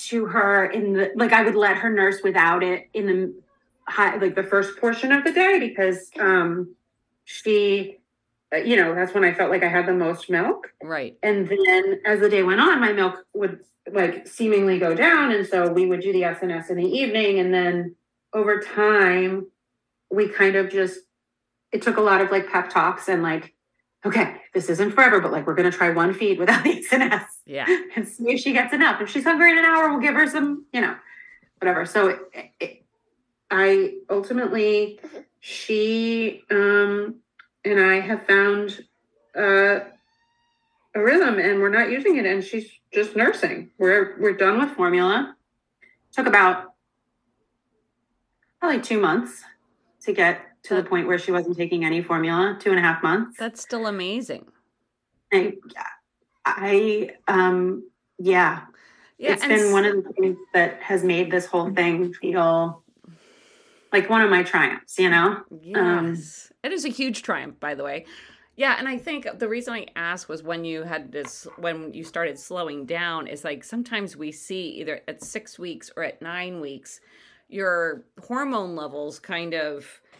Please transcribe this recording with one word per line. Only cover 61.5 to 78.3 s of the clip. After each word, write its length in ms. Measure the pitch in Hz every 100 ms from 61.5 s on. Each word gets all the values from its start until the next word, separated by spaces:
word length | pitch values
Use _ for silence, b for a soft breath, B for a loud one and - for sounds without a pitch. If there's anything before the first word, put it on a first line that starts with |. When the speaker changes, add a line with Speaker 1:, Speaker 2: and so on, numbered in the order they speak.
| 180 170
Speaker 1:
thing 400 | 185 170 170 175
feel 680 | - 175 180 165 165 165 - _ _ - b b b b b b b -
like 180 | 202 196
one 100 | 220
of 100 | 214
my 120 | 185
triumphs, 560 | 175 175 139 - - -
you 120 | 185
know? 320 | 175 180 202 - 160 165
Um, 400 | 208 180 175 170
Speaker 2:
Yes. 380 | 170 147 - - _
It 80 | 277
is 120 | 359
a 40 | 269
huge 340 | 247 262 208
triumph, 380 | - 160 135 -
by 140 | 147
the 100 | 139
way. 200 | 139 151 - B B B B -
Yeah, 180 | 269 -
and 120 | 262
I 100 | 247
think 280 | 330 285 - 185
the 100 | 226
reason 240 | 240 240
I 140 | 226 -
asked 340 | 170 170 180 -
was 140 | 156
when 220 | 160 170
you 180 | 165 160
had 300 | 170 156 131
this, 340 | 143 143 - - -
when 380 | 170 160 156
you 80 | -
started 340 | 160 170 165 139
slowing 460 | - 180 160 143 131
down, 420 | 170 175 160 -
is, 160 | 147
like, 180 | 156 143
sometimes 540 | - 233 240 220 196 147
we 160 | 151
see 380 | 156 - 190 165 -
either 200 | 156 143 -
at 160 | 151
six 360 | - 208 - -
weeks 320 | 175 165 - -
or 60 |
at 180 | 156 -
nine 400 | 165 175 180 175
weeks, 400 | 143 135 - - b b b b b
your 560 | 196 190 175 165 135 - -
hormone 500 | -